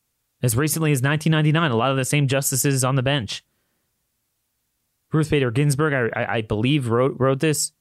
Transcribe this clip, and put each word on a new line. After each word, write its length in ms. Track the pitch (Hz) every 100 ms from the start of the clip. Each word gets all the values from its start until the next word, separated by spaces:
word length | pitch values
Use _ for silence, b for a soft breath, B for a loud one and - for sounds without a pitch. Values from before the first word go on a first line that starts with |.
| _ _ _ _
as 120 | 127 113
recently 360 | 156 160 156
as 100 | 139
nineteen 300 | 135 151 160
ninety-nine, 400 | 156 151 156 165
a 40 | 113
lot 140 | 127
of 80 | 135
the 80 | 127
same 220 | 147 139
justices 560 | 135 139 135 143 135
on 120 | 127 139
the 60 |
bench. 420 | 127 143 101 - - _ _ _ _ _ _ _ _ _ _ _ _ _ _ _ _
Ruth 200 | 156 151
Bader 180 | 151 127
Ginsburg, 440 | 117 147 135 156
I, 280 | 139 135 -
I, 140 | 117 113
I 60 |
believe, 460 | 110 107 123 151 120
wrote, 280 | 117 135 -
wrote 220 | 135 135
this. 320 | 160 147 - -